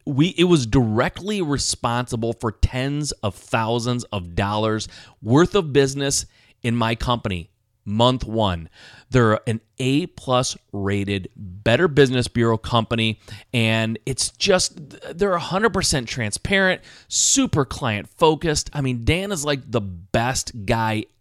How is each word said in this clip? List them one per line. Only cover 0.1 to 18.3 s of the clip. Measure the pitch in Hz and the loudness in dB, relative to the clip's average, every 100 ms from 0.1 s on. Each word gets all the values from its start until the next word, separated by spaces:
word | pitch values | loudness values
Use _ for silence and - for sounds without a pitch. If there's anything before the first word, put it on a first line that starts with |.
| 135 170 175 | 0 0 2
it | |
was | 180 165 117 | 4 4 4
directly | 135 113 107 156 - 185 214 | 2 2 2 0 -2 -6 -4
responsible | 160 143 - - 120 120 123 120 117 | -2 -2 -2 -2 -2 -2 -2 -2 -4
for | 113 113 | -2 -4
tens | - - 127 135 147 147 | 0 0 0 -2 -2 -6
of | - 104 - | -4 -6 -6
thousands | - 117 113 120 117 123 | -4 -2 0 -2 0 -4
of | 117 104 87 | -4 -8 -6
dollars | 87 101 107 110 110 - - - - | -2 0 0 0 -2 -6 -14 -20 -12
worth | 107 135 175 | 2 4 6
of | 208 160 | 2 2
business | 135 139 139 139 143 - _ _ _ | 2 2 2 -2 -2 -6 _ _ _
in | 120 | -2
my | 117 113 117 | 0 0 0
company. | - 120 110 90 82 _ _ _ | -2 -2 -2 -6 -8 _ _ _
Month | - 107 120 127 | -6 2 4 2
one. | - 110 104 85 82 - - - - | -2 0 0 -2 -8 -18 -20 -20 0
They're | 127 113 107 - | 4 4 2 0
an | 113 _ - | -6 _ -4
A | 131 139 180 | 0 0 -2
plus | - - 127 127 - _ | -8 0 0 0 -6 _
rated | 101 98 101 98 101 90 - | -4 -2 0 -2 -4 -6 -14
Better | 98 92 110 120 175 | -16 -4 0 2 2
Business | 143 135 127 120 | 4 4 4 -2
Bureau | 117 117 113 | 0 2 2
company, | - 117 110 113 110 107 - 104 - | 0 0 0 0 -2 -2 -10 -20 -6
and | 120 113 113 110 110 - | 0 2 2 0 -4 -6
it's | 131 - | -6 -6
just, | - 190 185 - - 143 - - 156 | -4 0 2 0 -6 -18 -18 -12 -2
they're | 202 | 0
a | 175 | 0
hundred | 123 180 220 | -2 0 0
percent | 196 - 151 117 | 0 -2 -2 -4
transparent, | - 107 - - 196 190 180 - - - | -4 -4 -4 -2 2 2 0 -6 -20 -8
super | - - - 262 - 131 | -2 2 2 2 2 0
client | - 131 104 - | -2 -4 -4 -6
focused. | - 160 | 2 2